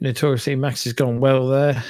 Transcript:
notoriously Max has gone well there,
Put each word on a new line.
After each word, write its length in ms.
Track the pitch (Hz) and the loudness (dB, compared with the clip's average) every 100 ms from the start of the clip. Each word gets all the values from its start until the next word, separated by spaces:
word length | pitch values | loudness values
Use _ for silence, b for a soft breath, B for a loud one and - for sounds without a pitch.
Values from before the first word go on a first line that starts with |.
notoriously 540 | 135 117 147 127 143 | -6 0 0 0 -2
Max 300 | 135 139 123 | -2 -2 -4
has 80 | 123 | -4
gone 260 | 117 131 117 | -2 0 2
well 280 | 135 131 127 | 2 4 2
there, 340 | 135 143 127 | 2 2 0